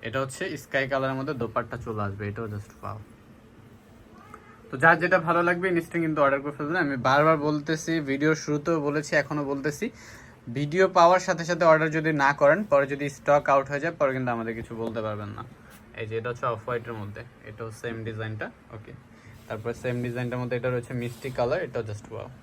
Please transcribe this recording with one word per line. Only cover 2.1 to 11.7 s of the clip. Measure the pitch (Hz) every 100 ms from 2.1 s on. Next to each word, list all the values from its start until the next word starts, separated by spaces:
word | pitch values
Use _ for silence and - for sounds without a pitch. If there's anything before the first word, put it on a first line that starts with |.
| 98 104
এটাও | 104 113
just | 104 104 -
wow। | 101 104 - - - - - - - - - - - - - - - - -
তো | 131
যার | 160 170
যেটা | 175 185
ভালো | 165 170
লাগবে | 175 175 185
ইনস্ট্যান্ট | 175 165 170 165
কিন্তু | 156
অর্ডার | 143 139
করে | 139
ফেলবেন। | 143 147 180
আমি | 147 135
বারবার | 123 135 156 160
বলতেছি, | 147 151 143 160 165 165
ভিডিওর | 143 135 151
শুরুতেও | 156 - 147 147 165
বলেছি, | 147 147 147 156
এখনও | 143 151
বলতেছি, | 143 139 143 147 220 - - - - - -
ভিডিও | 120 147 170 190
পাওয়ার | 180 170 185
সাথে | 180 175
সাথে | 165 175
অর্ডার | 170